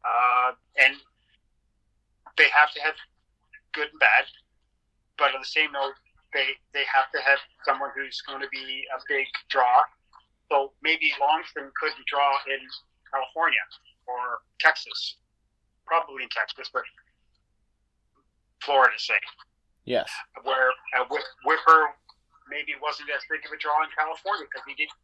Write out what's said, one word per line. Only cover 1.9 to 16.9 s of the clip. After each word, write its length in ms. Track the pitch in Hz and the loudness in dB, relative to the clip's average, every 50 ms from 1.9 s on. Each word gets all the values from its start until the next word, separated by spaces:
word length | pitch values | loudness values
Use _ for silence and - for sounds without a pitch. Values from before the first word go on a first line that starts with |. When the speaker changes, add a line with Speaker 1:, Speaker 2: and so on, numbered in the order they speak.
| _ _ _ _ _ _ _ - _ | _ _ _ _ _ _ _ -6 _
Speaker 1:
they 80 | - 151 139 - | 4 4 6 8
have 180 | 147 151 - - | 6 4 4 2
to 80 | 151 | -4
have 140 | 143 156 156 - - _ _ _ _ _ _ _ _ _ - - _ _ - | -4 -4 -4 -6 -16 _ _ _ _ _ _ _ _ _ -20 -20 _ _ -6
good 160 | 151 151 147 | -6 -6 -6
and 80 | 156 - | 0 2
bad, 240 | 135 110 107 127 139 - - - _ _ _ _ _ _ _ _ _ _ _ _ _ _ _ | 4 6 6 4 2 0 -12 -20 _ _ _ _ _ _ _ _ _ _ _ _ _ _ _
but 160 | - 147 139 131 | 0 0 2 2
on 80 | 135 | -2
the 60 | 127 | -10
same 240 | - - 156 156 147 | -4 -2 0 -2 0
note, 240 | 143 139 135 139 135 _ _ _ _ _ _ _ - | -2 -4 -4 -4 -4 _ _ _ _ _ _ _ -4
they, 220 | 143 135 135 135 _ _ _ - | -2 -2 -2 -4 _ _ _ -6
they 100 | 143 135 | -4 -4
have 240 | - - 139 - - | 2 2 0 0 0
to 80 | - 147 | -4 -2
have 200 | 131 139 139 139 - _ _ _ - | 2 2 2 2 0 _ _ _ -2
someone 240 | - - 269 139 - - | -2 -2 -2 -4 -8 -8
who's 260 | 135 135 131 - - - | -10 -10 -10 -12 -14 -12
gonna 200 | 139 139 135 135 139 | -12 -10 -10 -10 -10
be 320 | 135 135 131 135 131 135 135 - 131 | -10 -12 -12 -12 -12 -12 -10 -10 -10
a 40 | 131 - | -10 -6
big 180 | - 143 135 135 135 - - - _ | -4 -2 -2 -2 -4 -8 -12 -8 _
draw. 340 | - 139 127 123 123 135 - - _ _ _ _ _ - _ _ _ _ _ _ | 2 2 4 6 6 6 4 4 _ _ _ _ _ -20 _ _ _ _ _ _
So 200 | 151 139 139 139 _ _ 143 | 0 0 0 0 _ _ -2
maybe 280 | 156 160 160 151 135 - 139 | 0 0 0 0 -4 -2 0
Longston 520 | 139 143 156 170 175 - - 151 139 139 _ - | 2 2 2 0 -2 -10 -12 -12 -12 -10 _ -4
couldn't 260 | 156 156 151 - 127 | -4 -4 -6 -6 -10
draw 240 | - - 143 143 139 139 139 - | -4 0 2 2 2 2 0 -2
in 120 | 135 135 131 131 131 - - _ _ _ _ _ - | -4 -6 -6 -8 -14 -18 -18 _ _ _ _ _ -6
California 520 | - 170 185 - _ 160 165 160 127 104 - _ - - _ _ _ _ _ | -4 -4 -4 -4 _ 0 0 2 2 0 -2 _ -14 -20 _ _ _ _ _
or 400 | - 123 123 127 127 120 - _ _ _ _ | -8 -6 -6 -4 -6 -6 -8 _ _ _ _
Texas, 580 | - - - - - 117 - - - - - _ _ _ _ _ _ _ _ _ _ _ _ _ _ | 2 2 2 2 -8 -10 -10 -10 -10 -10 -12 _ _ _ _ _ _ _ _ _ _ _ _ _ _
probably 360 | - 160 165 160 143 135 131 127 | -2 -2 -2 -2 -4 -10 -12 -12
in 60 | 120 | -8
Texas, 400 | - 117 107 - - - 127 - | -6 -6 -6 -6 -8 -14 -14 -8
but 120 | - 127 - - | -8 -8 -8 -8